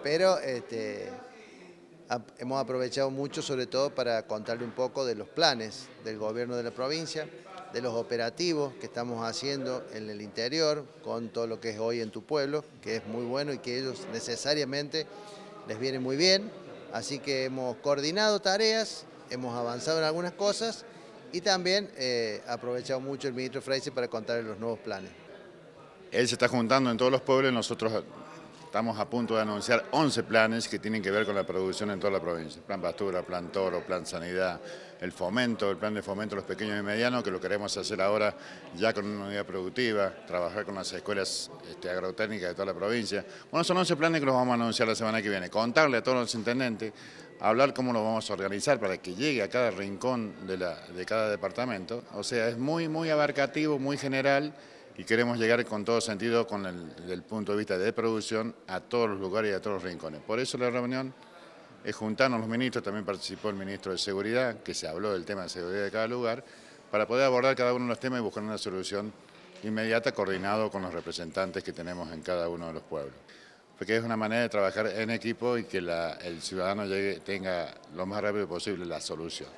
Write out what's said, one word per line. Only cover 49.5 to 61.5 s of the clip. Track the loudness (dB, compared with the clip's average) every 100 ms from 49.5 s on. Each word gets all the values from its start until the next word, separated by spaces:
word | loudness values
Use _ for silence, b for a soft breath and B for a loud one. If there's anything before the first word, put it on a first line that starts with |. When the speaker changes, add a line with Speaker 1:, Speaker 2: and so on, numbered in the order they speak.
| 2 2
Speaker 2:
rincón | 0 -4 -2 0 0 -2 -6 -6
de | -2
la, | -2 -4 -10
de | -8 -2
cada | 0 2
departamento. | 0 -2 -2 -2 -4 -4 -8 -8
O | -8
sea, | -2 2 2
es | 0
muy, | 0 0 0
muy | -2 2
abarcativo, | 4 4 4 0 2 2 2
muy | 0 0
general, | 0 4 6 6 2 -6 B B B -12
y |
queremos | 2 4 6 4
llegar | 6 6
con | 4 -2
todo | 2 2
sentido, | 2 0 4 4 2
con | -2 -4
el, | -6 -10 -10 -6
del | -6
punto | -4 -4 0
de | 0
vista | 2 2
de | 2
producción, | 2 0 0 0 0 -2 -6 -6
a | -6
todos | 0 2 2
los | 2
lugares | 0 2 2
y |
a | 0
todos | -2 -2
los | -4
rincones. | -6 -8 -8
Por | -4 -2
eso | -2 0
la | 0
reunión | 0 -2 -2 -4 -10 B B B